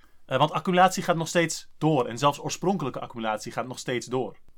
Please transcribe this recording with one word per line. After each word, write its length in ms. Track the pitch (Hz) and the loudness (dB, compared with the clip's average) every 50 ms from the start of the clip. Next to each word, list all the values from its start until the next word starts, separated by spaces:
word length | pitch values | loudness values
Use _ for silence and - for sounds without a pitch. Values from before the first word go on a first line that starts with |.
| - - - - - | -20 -20 -20 -20 -10
Eh, 120 | - 135 | -4 2
want 140 | 131 147 156 | 2 2 2
accumulatie 520 | - 160 - 190 180 180 185 185 185 196 - | 2 -2 -2 2 4 6 6 6 4 0 0
gaat 120 | - 170 | 0 0
nog 120 | 165 160 | 0 0
steeds 440 | - - 175 165 160 - - - - - | 0 2 2 2 2 -2 -8 -10 -14 -8
door 280 | - 151 156 156 131 120 | 0 0 2 4 2 2
en 120 | 113 113 | 0 -2
zelfs 220 | 120 139 143 143 - | 2 2 2 2 2
oorspronkelijke 600 | - 143 - - 170 180 202 160 151 123 120 135 | -6 -8 -6 -2 0 0 0 0 -2 -4 -6 -6
accumulatie 520 | 127 123 - 117 110 110 107 107 - 117 | -10 -10 -8 -4 -2 -2 -2 -2 -4 -6
gaat 160 | - 127 120 | -6 -6 -6
nog 120 | 127 123 - | -6 -8 -10
steeds 260 | - - 127 120 - | -6 -4 -4 -4 -4
door. 320 | - 123 131 117 98 - - - - - | -2 -2 -2 -2 -4 -8 -14 -20 -20 -20